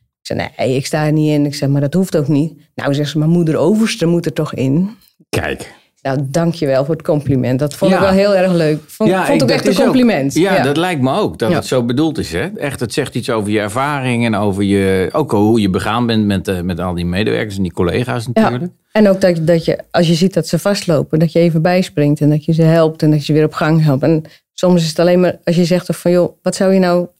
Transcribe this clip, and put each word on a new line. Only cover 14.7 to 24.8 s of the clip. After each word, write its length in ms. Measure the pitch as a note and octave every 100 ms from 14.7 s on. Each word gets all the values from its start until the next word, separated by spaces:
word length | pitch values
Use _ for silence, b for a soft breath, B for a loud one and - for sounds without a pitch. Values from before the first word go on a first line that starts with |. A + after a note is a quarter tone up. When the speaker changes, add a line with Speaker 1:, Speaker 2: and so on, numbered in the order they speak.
| G2 F#2+ F#2+ F2+
Speaker 2:
ook 180 | D3+ D3
hoe 300 | G#2 G#2+ A#2
je 100 | G2+
begaan 360 | F2+ G#2+ A2+ A#2
bent 200 | A2 G2+
met, 220 | F#2+ F#2
eh, 120 | F2+
met 200 | F2 E2+
al 140 | F2+
die 100 | F2
medewerkers 520 | E2+ F#2 A2 A2+ A2 G2
en 60 |
die 100 | F#2
collega's 540 | - F2 F#2+ B2 B2 A#2+
Speaker 1:
Ja. 100 | A3
Speaker 2:
natuurlijk. 300 | G3+ B2 F3 - _
Speaker 1:
En 160 | A3 G3+
ook 120 | F#3+
dat, 260 | F#3+ E3 D#3+
dat 180 | E3+
je, 140 | D#3+ - -
als 160 | - E3
je 60 |
ziet 200 | E3 F#3
dat 120 | E3+ D#3
ze 100 | E3
vastlopen, 600 | G3+ G3+ - C#3+ - D#3+
dat 140 | E3
je 60 | E3+
even 240 | E3+ D#3+
bijspringt 580 | F3 F3+ F#3 - D3 D3+
en 100 | D3
dat 140 | D3+
je 80 | -
ze 100 | E3
helpt 400 | D#3+ E3 D#3+ D#3+
en 80 | D#3
dat 80 | D3+
je 60 |
ze 80 | C#3
weer 120 | D3+
op 100 | D#3
gang 280 | - D#3 D#3+
helpt. 200 | D#3 C3+
En 220 | D3 D#3 D#3+ B B
soms 300 | - F3+ F3+